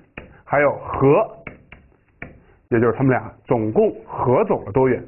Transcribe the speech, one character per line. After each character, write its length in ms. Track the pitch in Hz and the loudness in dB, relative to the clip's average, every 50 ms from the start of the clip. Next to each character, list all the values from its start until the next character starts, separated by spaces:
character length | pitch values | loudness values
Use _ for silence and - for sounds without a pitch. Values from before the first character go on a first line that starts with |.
| _ _ - - - - - - _ | _ _ -20 -20 -20 -20 -20 -20 _
还 180 | - - 147 | -2 0 2
有 100 | 147 139 - | 2 2 0
和， 540 | - - - - - 135 139 151 196 220 - - - - - - - _ - - - _ _ _ _ _ _ _ - - - - - _ _ _ _ _ - | -2 -8 -8 -2 2 4 4 4 4 2 -2 -6 -16 -20 -20 -20 -20 _ -20 -20 -20 _ _ _ _ _ _ _ -20 -20 -20 -20 -20 _ _ _ _ _ -2
也 100 | 123 113 | 0 2
就 60 | 120 | 2
是 80 | 117 110 | 2 0
他 100 | - 131 | 0 0
们 60 | 135 | 0
俩 220 | 127 110 104 113 - _ _ | 0 0 -2 -8 -18 _ _
总 260 | - 135 117 107 107 | -2 -2 0 0 0
共 200 | 110 190 220 208 - - - | 2 2 2 2 0 -4 -14
合 380 | - - - - 123 123 156 220 | -12 -8 -4 0 2 2 2 2
走 180 | 190 175 120 - | 0 -2 -4 -4
了 80 | - | -2
多 160 | 101 131 131 131 | 0 2 2 2
远？ 160 | 117 - - | 2 -2 -4